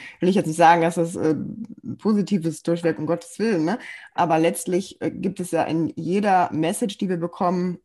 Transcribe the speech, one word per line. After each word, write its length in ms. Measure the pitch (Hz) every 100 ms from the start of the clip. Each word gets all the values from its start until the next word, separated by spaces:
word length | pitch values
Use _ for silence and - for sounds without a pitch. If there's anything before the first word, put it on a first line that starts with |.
| - -
will 100 | 180
ich 60 | 190
jetzt 120 | 160
nicht 100 | 160
sagen, 240 | 165 170
dass 140 | 165 175
das, 200 | 165 175
äh, 200 | 151 151 - - - - - -
positiv 480 | 202 208 175 196 165
ist 220 | 151 -
durchweg, 320 | 170 170 156
um 60 | 151
Gottes 340 | 170 - -
Willen, 260 | 220 185 156
ne? 140 | 233 - - -
Aber 240 | - 175 160
letztlich, 640 | 165 - - 180 - -
äh, 100 | 160
gibt 280 | 170 185 190
es 120 | 175
ja 120 | 165
in 280 | - 160 156 -
jeder 540 | 160 190 202 185 175
Message, 440 | 151 160 202 226 -
die 120 | 196
wir 80 | 180
bekommen, 640 | 170 - 180 180 180 175